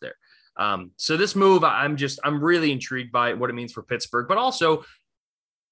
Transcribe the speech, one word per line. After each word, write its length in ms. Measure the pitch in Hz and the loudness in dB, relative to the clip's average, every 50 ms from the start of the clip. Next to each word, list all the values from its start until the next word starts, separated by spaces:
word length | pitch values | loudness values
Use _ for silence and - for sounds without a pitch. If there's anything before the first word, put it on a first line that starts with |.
| 67 | -12
there. 140 | - - - _ _ _ _ _ _ _ | -16 -16 -18 _ _ _ _ _ _ _
Um, 360 | - 101 104 98 92 90 87 - | -4 -2 -2 -2 -4 -6 -10 -12
so 200 | - - - 156 | -8 -4 -2 0
this 180 | 165 202 202 - | 0 0 0 2
move, 300 | 196 196 190 190 180 165 | 4 6 6 6 6 4
I, 180 | 143 101 120 139 | 4 2 0 0
I'm 140 | 147 147 | -2 -2
just, 240 | 135 143 135 135 - - | -2 -4 -4 -4 -4 -4
I'm 200 | 147 151 143 151 | -4 -2 0 0
really 280 | 170 175 170 160 147 139 | 2 2 2 2 0 0
intrigued 380 | 120 - - 131 127 123 120 | -2 -4 -8 -8 -8 -6 -4
by 200 | 120 123 120 123 | -2 0 0 0
it, 80 | 107 117 | -2 -2
what 100 | 123 123 | -4 -4
it 60 | 120 | -4
means 180 | 120 120 117 - | -6 -10 -10 -12
for 100 | 113 - | -14 -8
Pittsburgh, 460 | - 123 117 - - - 120 123 131 | -6 -6 -6 -4 -4 -4 -2 0 0
but 80 | 190 | 0
also 480 | 220 254 262 - - 170 160 156 151 - - - _ _ _ _ _ _ _ _ _ _ _ _ _ _ _ | 0 0 0 0 2 2 2 2 2 -2 -8 -20 _ _ _ _ _ _ _ _ _ _ _ _ _ _ _